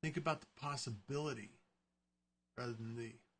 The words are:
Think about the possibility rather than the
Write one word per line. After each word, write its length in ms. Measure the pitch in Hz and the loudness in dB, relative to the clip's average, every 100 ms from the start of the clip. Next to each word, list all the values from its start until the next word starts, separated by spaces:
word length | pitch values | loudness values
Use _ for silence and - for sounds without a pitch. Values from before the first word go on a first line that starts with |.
Think 160 | 156 151 | 2 4
about 240 | 156 151 | 4 2
the 60 | - - | -2 -6
possibility 920 | 147 143 - 107 98 143 151 120 104 - _ _ _ _ _ _ _ _ _ - | -2 0 0 -2 0 2 2 0 -6 -14 _ _ _ _ _ _ _ _ _ -6
rather 160 | 123 | -4
than 240 | 113 113 117 | -2 -4 -4
the 160 | 117 110 _ _ | -6 -8 _ _